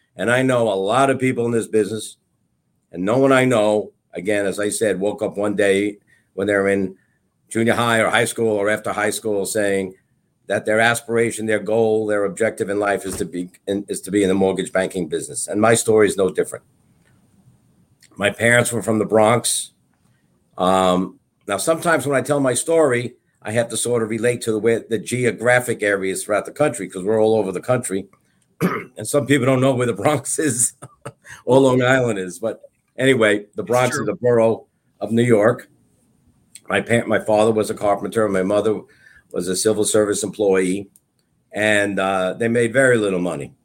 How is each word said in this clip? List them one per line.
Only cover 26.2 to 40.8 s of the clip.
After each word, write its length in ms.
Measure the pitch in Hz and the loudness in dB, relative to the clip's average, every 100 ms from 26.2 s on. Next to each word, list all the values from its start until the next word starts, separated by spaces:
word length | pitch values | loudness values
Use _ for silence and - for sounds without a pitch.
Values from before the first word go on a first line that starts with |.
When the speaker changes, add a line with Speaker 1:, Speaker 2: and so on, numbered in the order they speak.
Speaker 1:
throughout 200 | - 104 | -2 -2
the 80 | - | -2
country, 360 | - 147 - 92 | -2 -2 -2 -8
'cause 160 | 95 | -6
we're 180 | 92 110 | -2 2
all 140 | 110 110 | 4 2
over 160 | 95 | 0
the 80 | 90 | -4
country. 480 | - 123 - 95 - _ _ _ _ - | -2 -2 -2 -6 -8 _ _ _ _ -4
<clears throat> 360 | 180 113 87 - | -4 -4 -10 -14
And 100 | 107 | -4
some 200 | 143 123 | -2 2
people 200 | 143 123 | 2 2
don't 140 | 131 | 2
know 140 | 131 | 2
where 120 | 123 - | 2 -2
the 60 | |
Bronx 460 | 101 110 151 - - | -2 -2 -2 -4 -4
is 320 | 156 117 120 - - _ - | -2 -2 -4 -6 -20 _ -20
<laughs> 340 | - - - | -20 -20 -10
or 160 | - 131 | 2 4
Long 200 | 135 127 | 6 4
Island 360 | 123 131 120 101 | 4 2 2 -2
is. 220 | 92 - | -6 -6
But 220 | 110 - - _ _ - | -8 -8 -14 _ _ -2
anyway, 500 | 131 120 107 104 - | 2 4 4 2 -4
the 80 | - | -10
Speaker 2:
It's 60 | 95 | -2
Speaker 1:
Bronx 260 | 120 127 | 0 2
Speaker 2:
true. 100 | 139 | -2
Speaker 1:
is 40 | 104 | -6
a 80 | 92 | -2
borough 500 | 120 117 113 104 - _ _ - | 0 4 4 0 -6 _ _ -12
of 120 | 104 | -2
New 100 | 113 | 0
York. 480 | 120 107 110 123 - _ _ _ _ _ _ _ _ - - | 4 4 4 2 -6 _ _ _ _ _ _ _ _ -18 -6
My 120 | 98 | -4
pa-, 260 | 101 117 98 | 0 0 0
my 140 | 104 | -2
father 320 | - 107 110 | 2 2 2
was 180 | 110 101 | 0 -2
a 40 | |
carpenter. 540 | - 104 98 95 113 107 | -2 -2 -2 -2 -2 0
My 140 | 98 | 0
mother 380 | 92 104 107 98 - _ _ _ _ | 0 0 0 -2 -6 _ _ _ _
was 160 | - 87 | -8 -6
a 80 | |
civil 300 | 92 110 107 | -2 0 0
service 400 | 104 107 104 101 | 2 2 2 0
employee. 640 | 101 - 101 95 92 98 | -4 -2 2 2 0 -2